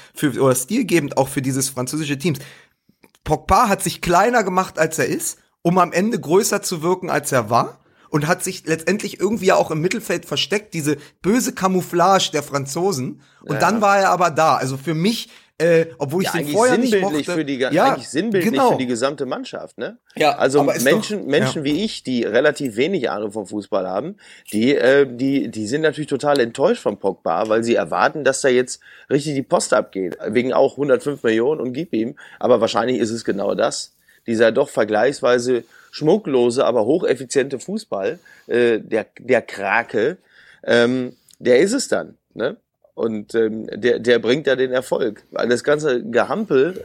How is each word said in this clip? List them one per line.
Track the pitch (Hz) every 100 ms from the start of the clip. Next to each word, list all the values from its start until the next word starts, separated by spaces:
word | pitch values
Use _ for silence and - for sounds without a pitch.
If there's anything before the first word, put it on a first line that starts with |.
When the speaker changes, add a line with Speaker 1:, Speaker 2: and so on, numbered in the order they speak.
| -
Speaker 1:
für, | - 147 110
oder | 131
stilgebend | 127 - 226 202 170 143 -
auch | 135
für | -
dieses | 135 135 131
französische | - 127 151 147 139
Teams. | 175 139 - - _ _ _ _ _ _
Pogba | - 151 - 190 233
hat | 190
sich | 170 -
kleiner | - 175 220 247
gemacht, | 190 185 185 -
als | 160 156
er | 131
ist, | 320 - - _ _
um | 170 180
am | 175
Ende | 160 208 220
größer | 135 185 226 202
zu | - 170
wirken, | 160 185 165
als | 143 -
er | 131 107
war. | 117 392 - _ _ _
Und | 156 151
hat | 180
sich | 196 185 151
letztendlich | 160 175 208 208 -
irgendwie | 196 214 185
ja | 170
auch | -
im | 156
Mittelfeld | 175 233 - 175 -
versteckt, | 147 - 208 214
diese | 165 147 143 - _
böse | 170 240 214
Camouflage | - 190 185 - 170 180 190 -
der | 147
Franzosen. | 143 139 139 165 190 143 131 - _ _
Und | -
Speaker 2:
Ja, | 107
Speaker 1:
dann | 170 226
Speaker 2:
ja. |
Speaker 1:
war | 202 202
er | 190
aber | 180 175
da. | 151 160 127
Also | 131 135
für | 139
mich, | 160 190 226 - - _ -
äh, | 165 165 165 -
obwohl | 143 165
ich | 175
Speaker 2:
Ja, |
Speaker 1:
den | 170
Speaker 2:
eigentlich | 147
Speaker 1:
vorher | 185 247 233
nicht | 262
Speaker 2:
sinnbildlich | 202 185 151 139
Speaker 1:
mochte. | 170
Speaker 2:
für |
die | 143 131
ga-, | 127
Speaker 1:
Ja, | 156 254
Speaker 2:
eigentlich | 160 120
sinnbildlich | 135 220 202 185
Speaker 1:
genau. | 262 247
Speaker 2:
für | 135
die | 123
gesamte | 117 135 147 127
Mannschaft, | 180 269 - 80 -
ne? | 143 233 _
Speaker 1:
Ja, | - 151 -
Speaker 2:
Also | 135 143
Speaker 1:
aber | 143 131
ist |
Speaker 2:
Menschen, | 123 202 208 208
Speaker 1:
doch, | -
Speaker 2:
Menschen | 139 - 180 143
Speaker 1:
ja. |
Speaker 2:
wie | 151
ich, | 214 -
die | - 123
relativ | 104 113 151 147 139 104
wenig | 151 190 101
Ahnung | 95 107
vom | 107 95
Fußball | 104 98 101 92
haben, | 95 151 208 - - -
die, | 107 123 147
äh, | 123 139 139
die, | 120 135 139 117
die | 110 104
sind | 143
natürlich | 160 147 147
total | 135 147 143
enttäuscht | 117 117 139 120
von | - 101
Pogba, | 98 92 95 85 110
weil | 110
sie | 117
erwarten, | 101 85 87 127 151
dass | 131 131
da | 135
jetzt | 123 127 - - - -
richtig | 143 147
die | 139
Post | 127 175 -
abgeht. | 110 - 95 90 - -
Wegen | 110 127
auch | - 139 -
hundertfünf | 143 120 147 139
Millionen | 117 110 123 156
und | 127
gib | 127 175
ihm. | 110 113 147 - -
Aber | 110 120
wahrscheinlich | 110 107 117 127
ist | 110
es | 113
genau | - 98 101 95
das. | 123 - - _ _ _ -
Dieser | 113 113
doch | 113 139
vergleichsweise | - 107 104 123 139 123 123 123 123 - _ _
schmucklose, | - 151 202 190 131 123 120 95
aber | 120
hocheffiziente | 107 170 208 127 131 139 131 127
Fußball, | - 214 - 101 101 175 _ - -
äh, | 117 120 110
der, | - 110 101 -
der | 120 120
Krake, | - - 98 110 113 113 123 185 _ _ - _
ähm, | - 117 120 127 127 - _ -
der | 117 123
ist | 196
es | 262 -
dann, | 92 80 - _
ne? | - 123 220 _ _ _ -
Und, | 117 107 104
ähm, | 117 110 110 107
der, | - 120 -
der | 113 117
bringt | 110 143 139
ja | 127
den | 131
Erfolg. | 127 - - 113 104 _
Weil | - 113
das | 120
ganze | - 151 151 123
Gehampel, | - 117 101 165 220 135 156 185